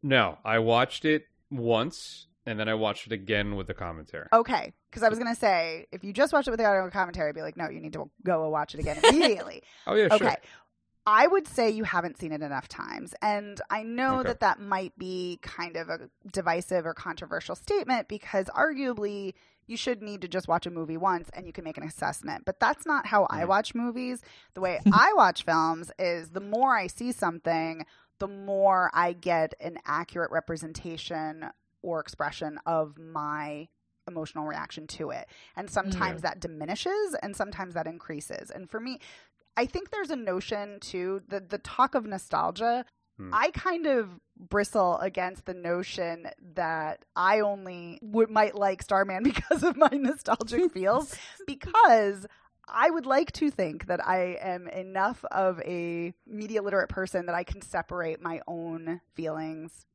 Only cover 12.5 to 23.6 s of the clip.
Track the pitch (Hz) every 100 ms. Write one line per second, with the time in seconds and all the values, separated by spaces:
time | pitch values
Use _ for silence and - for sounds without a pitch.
12.5 | 135 - - - 55 170 - 208 208 208
13.5 | 202 - 220 220 240 262 262 247 233 208
14.5 | - 202 190 185 _ 185 185 180 175 -
15.5 | - 175 165 165 165 - _ 202 196 170
16.5 | 170 180 180 160 160 - 175 170 170 -
17.5 | - - 403 240 247 - 208 - 202 190
18.5 | - 320 277 269 226 208 202 196 - _
19.5 | _ _ 226 - 240 208 202 180 185 180
20.5 | 170 180 175 156 160 185 175 170 - 180
21.5 | - 160 156 156 - 156 151 - - -
22.5 | - 226 302 330 294 220 214 190 151 175
23.5 | 190